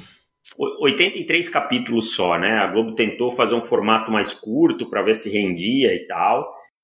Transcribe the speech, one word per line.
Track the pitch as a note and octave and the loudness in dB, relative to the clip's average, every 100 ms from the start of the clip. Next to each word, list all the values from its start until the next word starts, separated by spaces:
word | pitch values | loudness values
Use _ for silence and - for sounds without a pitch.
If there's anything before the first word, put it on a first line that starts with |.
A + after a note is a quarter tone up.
| - - _ _ - - | -8 -20 _ _ -8 -4
O-, | C#3 - | -4 0
oitenta | C#3+ C#3 F#3 - | 2 2 0 -2
e | D#3+ | -2
três | E3 E3+ | -2 0
capítulos | C#3+ - B2 A#2 A#2 A2 - | -2 -2 -2 0 -2 -2 0
só, | F2+ E2+ | 0 2
né? | F#2+ A2 | 2 2
A | F#2+ | 2
Globo | G2+ A2+ | 0 0
tentou | - G#2+ - B2 | 0 -2 0 -2
fazer | - A2+ | 0 0
um | A#2+ | 0
formato | - A2+ G#2 A2 A2+ | 0 0 4 2 2
mais | G#2+ G2 | 0 -2
curto | - G#2+ C3 E3 - A2+ | -6 -4 2 2 2 -4
pra | G#2 | 0
ver | F#2+ A2 | 2 2
se | G#2+ | 0
rendia | G#2 F#2+ F2 G2 C3+ A#2+ | 0 0 -2 0 2 2
e | F2+ F2+ | 2 -4
tal, | F2 G2 B2 - - - _ | -2 0 0 -2 -12 -20 _